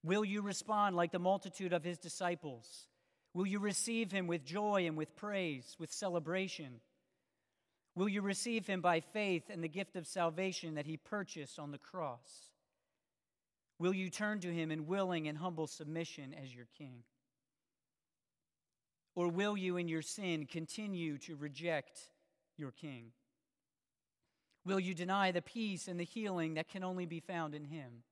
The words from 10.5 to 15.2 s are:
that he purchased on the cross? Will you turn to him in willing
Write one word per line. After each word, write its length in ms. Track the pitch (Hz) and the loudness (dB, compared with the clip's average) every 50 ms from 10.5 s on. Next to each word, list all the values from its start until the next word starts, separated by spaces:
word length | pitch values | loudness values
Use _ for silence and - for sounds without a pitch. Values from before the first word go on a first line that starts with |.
| 180 - - 170 156 | 0 -2 -4 -4 -4
that 100 | 151 147 | -4 -2
he 140 | 147 160 151 | -2 -4 -6
purchased 600 | _ - - 208 190 - - 165 143 135 - - | _ -4 -4 -4 -4 -4 -6 -10 -10 -10 -8 -8
on 120 | 151 147 | -8 -8
the 80 | 143 139 | -8 -10
cross? 720 | - - - 185 165 143 123 120 - - - - - - _ _ _ _ _ _ _ _ _ _ _ _ _ _ _ _ _ _ _ _ _ _ _ _ _ _ | -12 -10 -6 -4 -4 -4 -4 -6 -12 -18 -20 -20 -20 -20 _ _ _ _ _ _ _ _ _ _ _ _ _ _ _ _ _ _ _ _ _ _ _ _ _ _
Will 160 | 165 180 190 | 2 2 2
you 160 | 190 190 185 | 2 0 -2
turn 300 | - - 214 208 214 208 | -2 -2 -2 0 0 0
to 120 | 175 180 170 | -2 -2 0
him 180 | 170 160 156 | 0 0 0
in 160 | 160 156 151 | 0 -2 0
willing 400 | 151 180 196 196 185 180 165 | 0 2 2 2 2 2 0